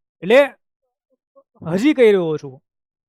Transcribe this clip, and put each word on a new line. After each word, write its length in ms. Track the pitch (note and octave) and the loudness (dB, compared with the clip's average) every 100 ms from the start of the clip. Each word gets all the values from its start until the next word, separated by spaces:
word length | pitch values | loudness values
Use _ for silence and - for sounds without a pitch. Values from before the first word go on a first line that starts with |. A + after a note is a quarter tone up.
| _ _ | _ _
એટલે 320 | F3 B3 C4+ - _ _ _ _ _ _ _ _ _ _ E3+ | 0 2 2 -4 _ _ _ _ _ _ _ _ _ _ -8
હજી 260 | F3+ C#4 | -2 -2
કહી 120 | C4 A3+ | 2 2
રહ્યો 320 | G3 E3 D3+ | 2 -2 -6
છું 220 | C#3+ C3 _ _ _ _ | -12 -20 _ _ _ _